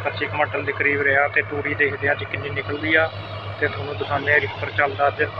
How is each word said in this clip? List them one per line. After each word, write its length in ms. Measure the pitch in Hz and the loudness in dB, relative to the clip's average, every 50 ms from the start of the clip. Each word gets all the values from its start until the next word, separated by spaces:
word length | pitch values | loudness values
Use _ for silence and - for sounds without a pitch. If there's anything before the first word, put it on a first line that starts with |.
| - | -2
ਪੱਚੀ 220 | 147 143 - 151 | -4 -2 -2 -4
ਕੁਇੰਟਲ 380 | 143 147 147 151 147 - 143 147 | -4 0 0 0 0 0 -4 -2
ਦੇ 80 | 143 139 | -4 -2
ਕਰੀਬ 280 | - 147 143 143 143 | 0 2 2 2 4
ਰਿਹਾ 240 | 143 139 135 139 143 143 | 2 4 4 4 4 4
ਤੇ 140 | - 151 147 | 2 0 0
ਤੂੜੀ 300 | - 147 143 143 147 147 | 0 -4 -4 -2 -4 0
ਦੇਖਦੇ 340 | - 147 139 139 - 139 143 | 2 2 0 2 0 0 0
ਹਾਂ 60 | 143 | 0
ਅੱਜ 100 | - - | 0 -2
ਕਿੰਨੀ 260 | - - - 143 143 | -6 -6 -6 -6 -4
ਨਿਕਲਦੀ 440 | 143 143 139 - 147 147 151 156 160 | -4 -4 -4 -4 -4 -2 0 2 4
ਆ 120 | 160 160 156 - - - - - - - - - - | 4 4 2 -2 -8 -10 -10 -10 -10 -8 -8 -4 -2
ਤੇ 80 | 151 143 | -2 -2
ਤੁਹਾਨੂੰ 280 | - - 139 143 147 | -2 -4 -6 -6 -4
ਦਿਖਾਉਂਦੇ 360 | 143 135 - 143 139 139 143 | -6 -4 -2 -2 -2 2 4
ਹਾਂ 80 | 147 147 | 4 4
ਰੀਪਰ 300 | 139 135 - - 147 143 | 4 0 -4 -6 -6 -4
ਚੱਲਦਾ 360 | - 151 147 143 135 139 143 139 | 0 2 0 2 2 2 2 2
ਅੱਜ। 140 | - - 151 147 - | 4 2 -2 -2 -2